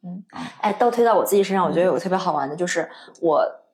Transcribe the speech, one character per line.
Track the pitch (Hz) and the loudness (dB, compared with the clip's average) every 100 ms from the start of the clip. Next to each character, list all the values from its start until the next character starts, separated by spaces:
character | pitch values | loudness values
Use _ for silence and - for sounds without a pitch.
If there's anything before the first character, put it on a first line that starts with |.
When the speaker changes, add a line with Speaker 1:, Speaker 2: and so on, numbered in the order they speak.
Speaker 1:
嗯。 | 185 180 - | -14 -16 -16
Speaker 2:
啊。 | - 247 - | -14 -14 -6
Speaker 1:
哎， | 208 | -4
倒 | 202 240 | 0 0
推 | 233 233 | 2 2
到 | 202 | 4
我 | |
自 | - 202 | 2 2
己 | |
身 | 190 190 | 2 0
上， | 170 | 0
Speaker 2:
嗯。 | |
Speaker 1:
我 | |
觉 | 147 | 2
得 | 185 | 2
有 | |
个 | 139 | 0
特 | 190 | -2
别 | 185 | -2
好 | 180 | -2
玩 | 151 139 | -2 -4
的， | 151 | -4
就 | 175 | -4
是 | 170 156 - - - | -2 -4 -10 -20 -4
我 | 165 147 98 - _ | 2 2 2 -2 _